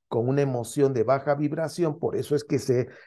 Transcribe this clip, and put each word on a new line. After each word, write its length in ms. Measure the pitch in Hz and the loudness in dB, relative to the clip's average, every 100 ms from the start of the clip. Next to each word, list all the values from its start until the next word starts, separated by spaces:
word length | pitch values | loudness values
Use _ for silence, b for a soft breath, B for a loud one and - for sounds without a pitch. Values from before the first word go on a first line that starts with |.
| _ | _
con 200 | 120 123 | -2 0
una 140 | 139 | 2
emoción 520 | 143 123 113 147 139 | 0 -2 -4 2 2
de 100 | 139 | 4
baja 320 | 135 135 147 143 | 2 2 0 0
vibración, 640 | 147 156 156 - 165 151 | 0 -2 -4 -2 -2 -2
por 160 | - - | -4 -4
eso 200 | 110 147 | 0 -2
es 80 | |
que 140 | - 139 | 0 -2
se, 320 | - 123 123 B | 2 0 0 B